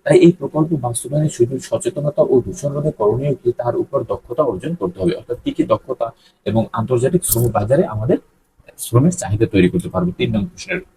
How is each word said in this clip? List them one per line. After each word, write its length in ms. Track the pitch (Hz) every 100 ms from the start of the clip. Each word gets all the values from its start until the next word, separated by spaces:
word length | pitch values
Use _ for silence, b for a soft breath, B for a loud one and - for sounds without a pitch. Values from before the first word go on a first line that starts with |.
তাই 160 | - 165
এই 140 | 175
প্রকল্প 380 | 175 143 151 156 160
বাস্তবায়নে 500 | 123 117 120 147 156
শুধু 240 | - 120 131
সচেতনতা 640 | - 143 - - 147 -
ও 120 | 147 131
দূষণ 300 | 117 95 143
রোধে 200 | 139 151 -
করণীয় 360 | 104 113 143
কি, 160 | 131 -
তার 220 | - - -
উপর 220 | - 139
দক্ষতা 380 | 117 98 - 120
অর্জন 300 | 147 95 156
করতে 220 | 175 185 185
হবে, 140 | 180
অর্থাৎ 240 | 156 - -
কি 100 | -
কি 100 | 139
দক্ষতা 420 | 156 - - 127 113 - b b -
এবং 160 | 110 107
আন্তর্জাতিক 500 | 120 117 123 123 175
শ্রম 200 | - 117 120
বাজারে 320 | 107 104 143 190
আমাদের 320 | 110 113 240 _ _ _ _ - -
শ্রমের 360 | - 120 151 180
চাহিদা 300 | - 101 113
তৈরি 220 | 98 90
করতে 180 | - -
পারবো। 220 | 92 87
তিন 160 | 180 -
নং 120 | 107
প্রশ্নের 360 | 170 - 190 127 -